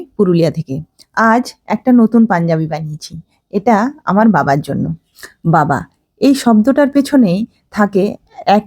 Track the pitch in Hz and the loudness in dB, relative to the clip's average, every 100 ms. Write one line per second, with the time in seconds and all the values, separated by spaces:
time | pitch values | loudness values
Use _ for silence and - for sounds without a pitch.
0 | - - 185 170 160 160 - 135 - _ | -2 -2 0 2 0 -2 -8 -10 -12 _
1 | _ - 226 233 254 - - 214 254 247 | _ -2 2 2 -2 -10 -8 -4 2 4
2 | 220 233 226 175 170 160 156 156 151 151 | 4 2 2 0 0 -2 -4 -6 -10 -14
3 | - 160 - _ _ 196 - 202 247 294 | -16 -18 -20 _ _ -4 0 0 0 -6
4 | - 196 226 170 139 143 143 131 - 160 | -2 2 2 2 0 -2 -2 -6 -6 -8
5 | _ _ - _ 165 160 143 135 165 _ | _ _ -20 _ 0 0 2 -2 -6 _
6 | _ - 269 269 240 214 220 277 277 285 | _ -2 0 0 2 2 2 2 0 0
7 | 277 285 208 185 233 _ _ - 202 196 | 0 2 2 0 -6 _ _ -4 -2 0
8 | 202 - _ - - 208 | -2 -4 _ -8 0 0